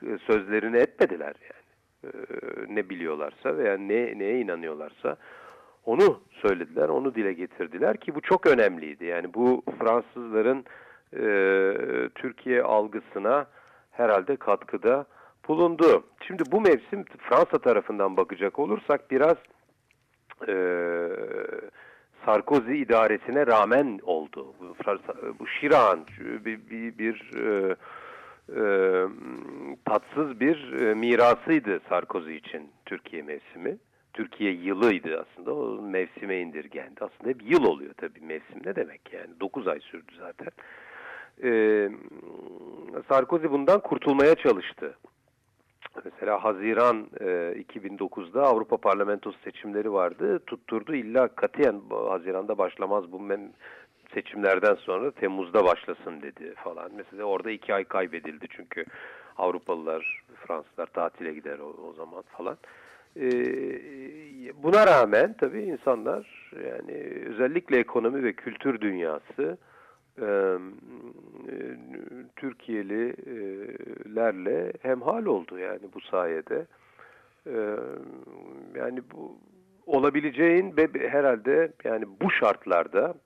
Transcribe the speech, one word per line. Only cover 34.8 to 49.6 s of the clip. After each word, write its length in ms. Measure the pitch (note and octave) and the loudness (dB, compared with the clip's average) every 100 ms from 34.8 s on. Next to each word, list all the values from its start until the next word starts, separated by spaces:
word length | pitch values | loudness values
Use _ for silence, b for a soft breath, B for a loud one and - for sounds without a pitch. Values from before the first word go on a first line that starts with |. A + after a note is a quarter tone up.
| A#2 F#2+ D#2+ D#2+ E2+ | 2 2 -2 -6 -8
aslında. 280 | - F2+ | -12 -8
O 280 | D3 A#2+ G#2 | -6 -6 -8
mevsime 560 | G#2 F#2+ F2+ - G2+ F#2+ | -4 -4 -4 -6 -6 -6
indirgendi. 600 | F2 D2+ D2 C#2+ C2+ - | -6 -10 -12 -14 -14 -12
Aslında 280 | G#2 - A#2 | -12 -8 -6
hep 120 | B2+ | -6
yıl 220 | G#2+ E3 | 2 4
oluyor 300 | A2+ D2+ C#2+ - | 4 0 -6 -12
tabii. 240 | E2 - | -12 -12
Mevsim 400 | D#2+ D#2 - - | -12 -12 -12 -14
ne 120 | F#2 G2+ | -8 -6
demek 360 | D2+ - - | -6 -8 -18
yani? 280 | - F2 E2 | -16 -16 -10
Dokuz 280 | F#2+ C#3+ F#2 | -10 -6 -4
ay 120 | D2+ | -6
sürdü 320 | - E2+ - - | -8 -20 -20 -20
zaten. 300 | - - F2 - B B B B B B B _ | -18 -14 -16 -16 B B B B B B B _
Ee, 480 | B2+ A2+ G#2+ G#2+ G2+ - - - - - - F2+ - - E3 - - | 0 2 4 4 2 -4 -16 -20 -18 -16 -16 -16 -16 -16 -12 -12 2
Sarkozy 380 | C3+ B2+ E3+ D#3 | 2 4 0 2
bundan 340 | C#3 C#3 G3+ | 2 4 4
kurtulmaya 540 | - C#3+ D3+ C#3 C#3+ | 4 -2 2 6 6
çalıştı. 600 | D#3+ C#3 G2+ - - D2 - _ _ _ _ _ _ _ _ - - | 6 4 2 0 -10 -12 -12 _ _ _ _ _ _ _ _ -18 -16
Mesela 400 | - - G2+ G2+ | -16 -8 -2 0
Haziran, 600 | A2 F#2+ G#2 A2 A#2+ A2+ - - | 0 0 0 4 4 2 -4 -8
e, 340 | F#2+ F2+ E2+ - | -2 -2 -2 -6
iki 260 | - A2 | -10 -12
bin 140 | G2 G2+ | -12 -6
dokuzda 440 | G2 - F2 G#2+ | -6 -6 -6 2
Avrupa 340 | C#3 A2+ A2 A2+ | 4 4 2 0
Parlamentosu 600 | G#2+ G2 G2+ G2+ - - | 2 2 2 -2 -6 -12
seçimleri 480 | - - | -16 -14